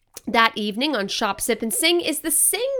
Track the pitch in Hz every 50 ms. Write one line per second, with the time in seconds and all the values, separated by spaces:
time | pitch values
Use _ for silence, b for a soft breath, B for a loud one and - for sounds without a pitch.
0 | _ _ - - - - 208 233 226 226 - - 208 214 190 220 269 311 277 214
1 | 196 196 - - 240 202 196 - - - 226 226 233 226 - - 359 330 349 349
2 | - - 294 - - 339 - - - - - 381 494 539 554